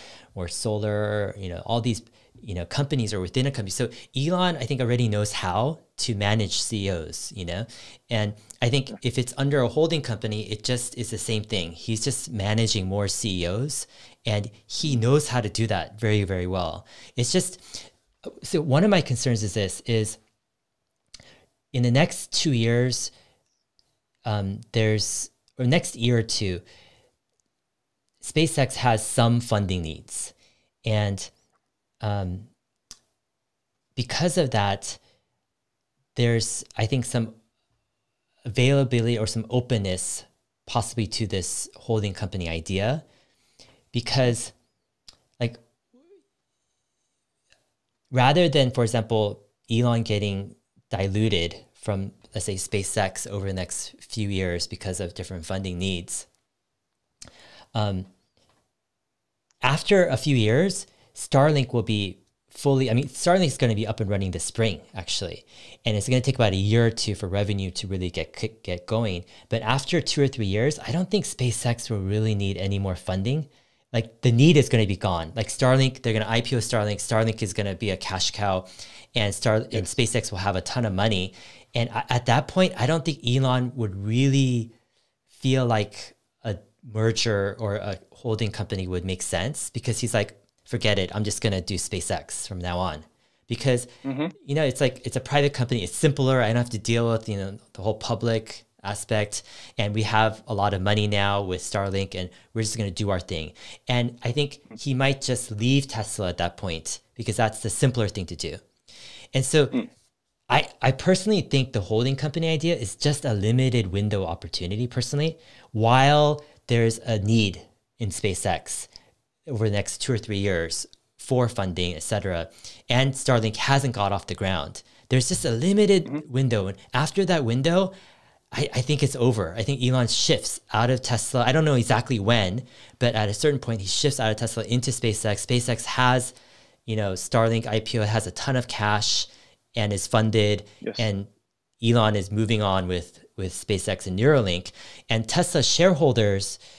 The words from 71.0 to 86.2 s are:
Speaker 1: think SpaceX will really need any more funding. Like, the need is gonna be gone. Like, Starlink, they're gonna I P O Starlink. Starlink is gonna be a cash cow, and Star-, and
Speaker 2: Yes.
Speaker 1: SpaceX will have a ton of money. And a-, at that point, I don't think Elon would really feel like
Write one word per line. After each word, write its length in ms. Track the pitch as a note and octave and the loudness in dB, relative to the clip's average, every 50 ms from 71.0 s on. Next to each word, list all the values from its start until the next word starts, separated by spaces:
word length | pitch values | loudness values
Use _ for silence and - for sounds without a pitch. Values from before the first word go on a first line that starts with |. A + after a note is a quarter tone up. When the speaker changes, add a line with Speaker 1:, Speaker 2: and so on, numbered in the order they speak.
| F#3 - | 0 0
Speaker 1:
think 140 | - G3+ C3+ | 0 -2 -2
SpaceX 640 | - - - B2+ B2 A2 - - A#2+ A#2+ A#2+ - - | -2 -4 -2 -2 -2 -2 0 -2 -2 -2 -2 -4 -4
will 100 | A2 G2+ | -4 -2
really 340 | F#2+ F#2+ G2+ G#2+ A2 A2 G#2+ | -2 0 0 2 2 2 0
need 220 | G2 G2+ G2 G2 | 0 0 -2 -2
any 220 | - F#2+ G2 G2+ G2 | -2 -2 -2 0 0
more 180 | G2 F#2+ F2+ | 0 -2 -4
funding. 520 | - - - F#2 F#2+ G2 A#2+ C3+ D#3+ C#3+ - _ _ _ _ _ _ _ _ - | -4 -4 -4 -2 -2 0 0 0 -2 -2 -6 _ _ _ _ _ _ _ _ -4
Like, 300 | A#2+ A2+ - - _ - | -4 -4 -4 -4 _ 2
the 100 | B2+ A2+ | 4 6
need 240 | A#2 C#3 E3 - | 8 8 10 10
is 120 | D3+ A#2+ - | 8 6 6
gonna 180 | - A2+ G#2+ | 4 4 4
be 100 | F#2+ F#2+ | 2 0
gone. 360 | - - G2 F2+ E2+ E2 D#2+ - | -2 -2 0 0 -2 -4 -6 -6
Like, 120 | A2+ G#2+ - | -6 -6 -6
Starlink, 540 | - - C3+ B2+ C3 C3 C3 B2+ B2+ - - | -2 2 4 4 6 6 4 2 0 -2 -2
they're 100 | A#2+ A2 | -2 0
gonna 140 | A2 G#2+ G#2 | 0 0 0
I 120 | A2+ A#2 | 0 0
P 160 | - - B2+ | 0 0 0
O 20 | A#2 | -2
Starlink. 380 | G#2+ - B2+ A2 G#2 G#2 G2+ | 0 0 0 0 0 0 -2
Starlink 460 | G2 - - A2+ A2 A2+ A2+ A2+ - A2+ | -4 -2 0 2 2 2 2 0 -2 -4
is 100 | F#2+ F2+ | -4 -2
gonna 220 | - G2+ G2+ F#2+ | -2 -4 -4 -4
be 160 | F#2 A2+ G2+ | -4 -4 -4
a 60 | F#2 | -4
cash 340 | F#2 - - G2 F#2+ - - - | -4 -4 -4 -4 -2 -2 -2 -2
cow, 340 | - G#2 G2 F#2+ F#2 - - - - - - - - - - - | -2 -2 0 0 0 -2 -6 -14 -20 -20 -20 -20 -20 -14 -6 -2
and 200 | A#2 G#2+ G2+ G2 | -2 0 0 -2
Star-, 220 | - - A#2 G#2+ | 0 2 2 2
and 160 | A2 A#2+ - - | 2 0 -2 -4
Speaker 2:
Yes. 220 | A2 F#2 - - | -4 -4 -2 0
Speaker 1:
SpaceX 360 | - A#2+ - - A#2+ - - | 0 0 0 0 -2 -2 -4
will 80 | G#2 F#2 | -4 -4
have 180 | F#2 G2+ F#2+ | -2 0 0
a 40 | F#2 | -2
ton 240 | - - - C3 A#2 | -2 -4 -2 -2 -2
of 80 | G#2+ F#2+ | 0 0
money. 420 | F#2 G#2 A2+ G#2 F#2 F2+ F#2+ - - - - - - - _ - | 0 0 2 2 0 -2 -4 -8 -14 -20 -20 -20 -20 -14 _ -4
And 140 | A#2+ A#2 A2+ | -4 -4 -2
a-, 220 | A2 A#2 - - B2 | -4 -4 -2 -2 -2
at 140 | B2 A#2+ | 0 2
that 220 | - A#2 B2+ - - | 2 2 2 2 0
point, 260 | - F#3 F#3 F3 - | 2 2 2 2 2
I 100 | - A#2+ | 0 0
don't 180 | C3+ D#3+ E3 - | 2 2 0 0
think 160 | E3 - - - | -2 -4 -4 -2
Elon 460 | A#2+ B2 C3 C3 C3 B2+ B2+ B2 B2 - | 0 2 2 2 2 2 2 0 -2 -2
would 180 | A#2+ A2+ G2+ F#2 | -4 -4 -4 -4
really 760 | G2 G2+ G#2+ A2+ B2 C#3 C#3 C3+ C#3 C3+ B2+ B2 A#2 A2 - - _ _ _ _ _ _ _ _ _ _ _ | -4 -4 0 2 4 4 4 6 4 4 4 2 0 -2 -4 -8 _ _ _ _ _ _ _ _ _ _ _
feel 360 | _ _ - C3 C3 C3+ B2+ | _ _ 0 2 2 2 2
like 500 | A#2 A2+ G#2+ G2+ G#2+ - - - - - _ | 2 2 2 0 -2 -6 -14 -16 -16 -18 _